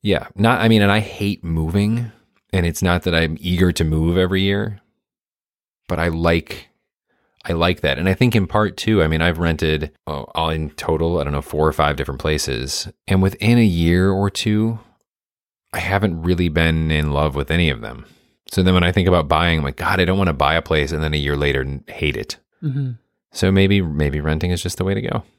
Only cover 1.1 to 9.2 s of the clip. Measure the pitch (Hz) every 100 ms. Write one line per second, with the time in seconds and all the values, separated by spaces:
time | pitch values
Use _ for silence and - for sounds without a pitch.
1.1 | - 101 101 85 80 80 95 104 113 117
2.1 | - _ _ _ 95 85 80 92 87 -
3.1 | 82 82 80 90 87 90 82 80 78 82
4.1 | 87 92 95 98 101 107 101 _ _ _
5.1 | _ _ _ _ _ _ _ _ 85 85
6.1 | 82 85 85 - - - _ _ _ _
7.1 | _ _ _ - 85 85 92 76 65 90
8.1 | 95 123 107 92 107 104 - - 107 78
9.1 | 80